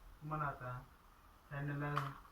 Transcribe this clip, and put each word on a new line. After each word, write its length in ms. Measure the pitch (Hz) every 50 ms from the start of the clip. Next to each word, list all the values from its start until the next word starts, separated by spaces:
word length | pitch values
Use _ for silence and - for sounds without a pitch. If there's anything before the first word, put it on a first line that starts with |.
| - - - -
तुम्हाला 220 | 151 151 156 151 151
आता 380 | 139 - - 127 127 123 127 - - - - - - - - - - - - - -
चॅनलला 440 | 143 143 143 143 143 143 147 143 143 143 139 139 139 - - -